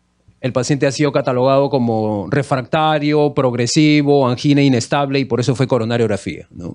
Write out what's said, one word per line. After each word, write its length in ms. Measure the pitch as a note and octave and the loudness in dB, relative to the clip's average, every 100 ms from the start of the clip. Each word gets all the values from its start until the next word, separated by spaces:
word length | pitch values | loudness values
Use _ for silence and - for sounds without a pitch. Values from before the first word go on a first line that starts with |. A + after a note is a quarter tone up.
| _ _ _ _ | _ _ _ _
el 120 | C3 | -4
paciente 360 | B2+ B2+ C#3 C#3 | -4 -2 0 0
ha 20 | |
sido 220 | C3+ D3 | 0 0
catalogado 580 | C#3 C3+ B2 C3 C#3 C#3 | 0 0 0 2 2 2
como 560 | C#3 A#2 A2 G#2+ G#2 E2+ | 0 0 0 -2 -4 -2
refractario, 1000 | C#3+ C3+ C3 A#2+ D#3+ D#3 D3+ D3 D3+ D3 | -2 0 -4 -2 -2 0 0 0 2 0
progresivo, 960 | B2+ B2+ A#2+ A#2 D#3 D3+ D3 C#3+ C#3+ B2+ | 0 -2 0 0 2 4 4 4 2 2
angina 320 | B2 D3 C#3+ | 0 2 4
inestable, 600 | C#3 A#2+ - D3 C#3 C#3 | 4 2 0 -2 0 -2
y 40 | |
por 140 | B2 A#2 | -2 -2
eso 160 | B2+ | -2
fue 140 | A#2 A#2+ | 0 0
coronariografía, 800 | B2 A2+ A#2+ A2 G2 F#2+ D#2+ - | 0 0 0 0 -2 -8 -12 -16
¿no? 240 | - E2+ | -16 -14